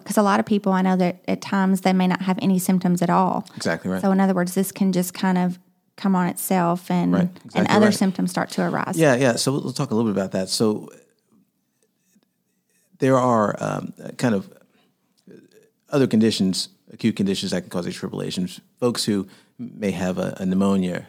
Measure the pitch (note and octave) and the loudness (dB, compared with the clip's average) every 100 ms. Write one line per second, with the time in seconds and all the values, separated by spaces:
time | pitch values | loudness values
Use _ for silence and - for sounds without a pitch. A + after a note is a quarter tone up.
0 | - - G3+ G#3+ A3 G3+ G3 F#3 F#3 F#3 | 0 2 4 2 2 0 2 2 2 2
1 | F3 F3+ - F#3 - G3 F#3+ F#3+ F#3+ F#3 | 2 -2 -4 -6 -2 0 2 2 2 2
2 | F3+ - F#3 F3+ G3 F#3 F#3 F#3 F3+ F3 | 2 0 -2 0 0 0 2 0 2 0
3 | F3 F3 F#3 - - - - E2 - F#3 | 2 2 2 -2 -6 -6 -4 -4 -2 -2
4 | G3 F#3+ F#3+ F#3 F3+ G3 F#3+ - F#3+ F3 | 0 2 2 2 -2 -2 -4 0 0 0
5 | F3+ - F#3+ F3+ F3+ F3+ _ _ _ - | -2 -2 0 2 0 -4 _ _ _ -4
6 | G3 F#3 F3 - - F#3 E3+ F3+ - F3+ | 0 0 0 -4 -2 0 0 -2 -2 -2
7 | F3 F#3 F3 - - F3+ - G#3 G#3+ G#3 | 2 2 0 -4 -8 -4 2 4 4 2
8 | F#3+ F#3 F3+ E3+ - - F3 D3+ - D#3+ | 0 0 -4 -4 -4 -2 -2 -2 -2 2
9 | D3+ B2 C3 A#2+ C3+ C#3+ C3 B2+ C#3 A2 | 4 4 2 2 0 -2 -4 -6 -2 0
10 | A2+ G2+ F#2+ G2 F#2+ - A2+ G#2 - - | 0 0 -2 -4 -4 0 0 -2 -8 -20
11 | _ _ _ _ _ _ _ _ _ _ | _ _ _ _ _ _ _ _ _ _
12 | _ _ _ _ _ _ _ _ _ - | _ _ _ _ _ _ _ _ _ -2
13 | C3+ C3 B2+ A2+ G#2 - - G2+ - - | 2 4 4 2 2 -2 -4 -4 -8 -14
14 | - - B2+ G2+ - - _ _ _ _ | -14 -2 0 0 -2 -20 _ _ _ _
15 | _ _ - - _ _ _ _ - D3 | _ _ -20 -20 _ _ _ _ -4 0
16 | B2 A2 A2 G2 F#2+ F2+ - _ - - | 4 4 2 2 0 -2 -8 _ -20 -4
17 | A2+ G#2+ G2 F#2+ F#2+ F#2 - F#2 F#2 F#2 | -2 0 -2 -2 -4 -6 -6 -8 -8 -8
18 | F#2+ G2 F#2+ F#2 F2+ - _ - B2 - | -8 -8 -6 -4 -6 -8 _ -4 -2 -2
19 | - G2+ F#2+ - _ - A#2+ - G2+ F2 | -2 -2 -4 -14 _ -16 -14 -6 -4 -2
20 | F#2 F#2 F#2 - F#2 F#2+ G2 G2 F2+ F2 | -4 -4 -6 -4 -2 2 2 2 0 -6